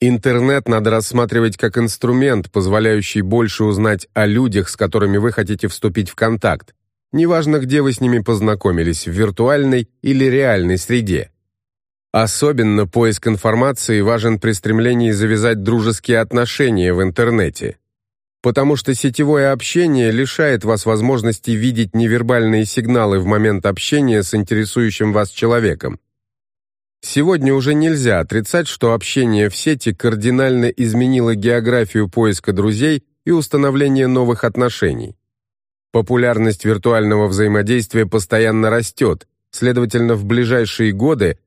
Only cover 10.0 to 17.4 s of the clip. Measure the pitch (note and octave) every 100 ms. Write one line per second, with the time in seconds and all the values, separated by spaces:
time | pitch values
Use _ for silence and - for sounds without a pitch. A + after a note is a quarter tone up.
10 | C3+ C3+ C3+ C3 C3 G2+ F2 F2+ - B2
11 | G#2 D#2 C#2+ _ _ _ _ _ _ _
12 | _ A2 A2 - D3 C3+ G#2+ G#2 G2 A#2+
13 | A2+ G#2 A#2 G#2 A2 A2 C3+ C3 - G#2+
14 | G2+ A#2 A2+ G#2+ A#2 G2+ G#2+ A2 A#2+ A#2+
15 | A#2 G2+ A2 A2 A#2 A2 G2 A#2 A2 G#2+
16 | - A#2 A2 A#2+ A#2+ - C3 G2+ F2+ F2+
17 | F#2+ F2 A#2+ A2+